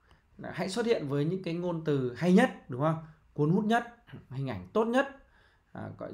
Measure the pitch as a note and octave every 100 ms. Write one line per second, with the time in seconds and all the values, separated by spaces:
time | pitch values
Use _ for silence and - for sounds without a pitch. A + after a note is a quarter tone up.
0 | _ - _ - A2+ - F#3+ G#3 A#3 A3+
1 | D3 C#3+ D3+ F#3+ F3+ E3 F3 E3 D#3 C#3
2 | B2 A#2+ F3 F#3+ - - - B2 D#3 D#3+
3 | - - _ - D3 G3 G#3+ A#3 A#3 -
4 | - B2 - B2+ C3+ G2+ F2+ G#3+ A3+ B3+
5 | C4+ - - _ _ _ _ - G#2+ G2+
6 | -